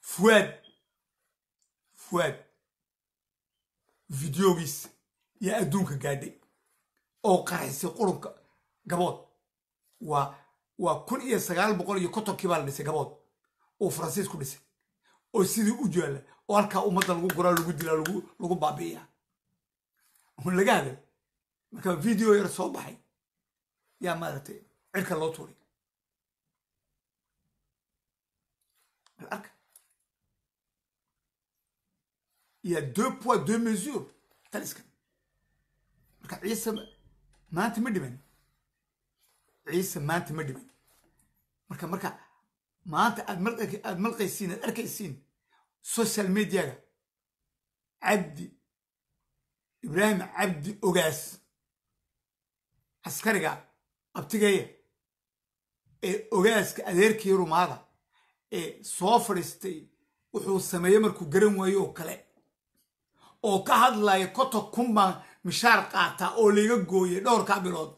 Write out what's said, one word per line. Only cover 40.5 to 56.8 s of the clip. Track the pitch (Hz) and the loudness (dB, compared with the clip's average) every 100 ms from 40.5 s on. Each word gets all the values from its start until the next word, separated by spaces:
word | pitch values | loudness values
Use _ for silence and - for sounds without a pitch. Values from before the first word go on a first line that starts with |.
| 131 - _ _ _ _ _ _ _ _ _ _ | -10 -16 _ _ _ _ _ _ _ _ _ _
Marka, | 135 160 | -14 -8
marka | 190 190 - - _ _ _ _ _ | -6 -8 -10 -20 _ _ _ _ _
maanta | - 156 220 233 - | -6 2 2 0 -8
aad | 190 | -2
malqay-, | 202 233 208 208 | -2 -2 -6 -6
aad | 226 180 | -8 -2
malqaysiin, | 214 - 196 - 190 | -4 -2 -4 -4 -6
aad | 156 | -6
arkaysiin | 254 220 240 - 196 135 _ _ _ _ _ _ | -6 -6 -8 -8 -10 -12 _ _ _ _ _ _
social | - - 220 214 196 | -8 -2 0 0 0
media-ga. | 196 196 190 151 123 _ _ _ _ _ _ _ _ _ _ _ _ | 0 0 0 -2 -8 _ _ _ _ _ _ _ _ _ _ _ _
Cabdi, | - 208 160 147 175 _ _ _ _ _ _ _ _ _ _ _ _ _ | 0 0 0 -10 -16 _ _ _ _ _ _ _ _ _ _ _ _ _
Ibraahim | - 156 214 202 185 170 | -4 2 2 2 -4 -4
Cabdi | 202 160 151 214 | -2 -2 -8 -2
Ogaas. | 202 175 160 143 - - _ _ _ _ _ _ _ _ _ _ _ _ _ _ _ _ | 0 2 0 -2 -10 -16 _ _ _ _ _ _ _ _ _ _ _ _ _ _ _ _
Askariga, | - - 220 202 156 147 - _ _ _ _ | -12 -4 0 0 0 -4 -12 _ _ _ _
abtigeeya. | - 143 220 208 190 - - _ _ _ _ _ _ _ _ _ _ _ _ | -14 -6 2 4 4 0 -16 _ _ _ _ _ _ _ _ _ _ _ _
Ee | 196 202 - | -4 -4 -2
ogaaska | 208 196 220 185 - | 2 4 4 0 -6